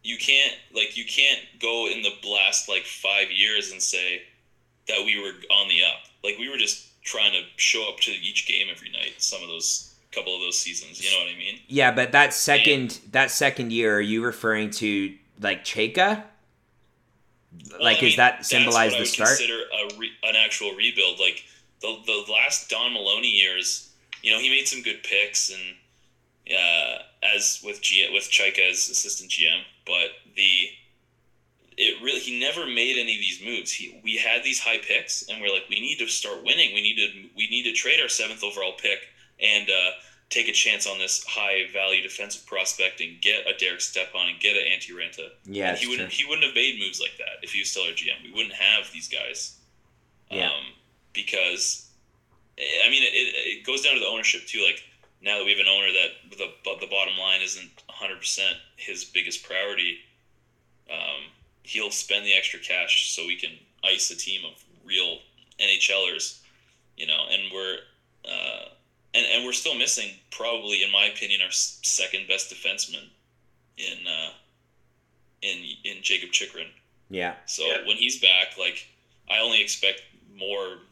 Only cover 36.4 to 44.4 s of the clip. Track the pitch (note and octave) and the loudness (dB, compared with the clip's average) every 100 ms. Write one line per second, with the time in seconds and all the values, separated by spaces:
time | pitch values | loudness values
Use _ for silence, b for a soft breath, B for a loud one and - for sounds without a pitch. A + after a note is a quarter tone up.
36.4 | - D#3+ C3+ G2+ G#2 A2 G2+ G2 F#2+ - | 0 2 2 2 0 0 -2 -4 -18 -6
37.4 | A2 A#2+ A#2+ A2 C#3 D#3 B2 - A2 G#2+ | -4 -2 0 -2 2 2 2 -2 -4 -6
38.4 | G#2 G2+ F#2 - G#2+ G2 - b b _ | -8 -4 -6 -2 -2 -2 -6 b b _
39.4 | G#2 G#2 G2+ F#2 F2+ - B B _ B2 | 2 4 2 2 2 -2 B B _ -2
40.4 | A2+ - A2 G#2 G2+ G2 F#2 - - A2 | 2 4 4 2 -2 -2 -2 -2 -2 -4
41.4 | G2+ G2 F#2+ G2 F#2+ F#2+ F#2+ - G2+ - | 0 0 -2 -2 0 0 -2 -10 -10 -10
42.4 | - F#2+ F#2+ - F#2 - E2 E2+ G2 G#2+ | -8 -4 -4 -2 -2 -2 -10 0 2 2
43.4 | F#2+ F#2+ F#2 F2 - F#2 F#2 F2+ F2+ E2+ | -2 -2 -2 -2 -6 -4 -6 -4 -4 0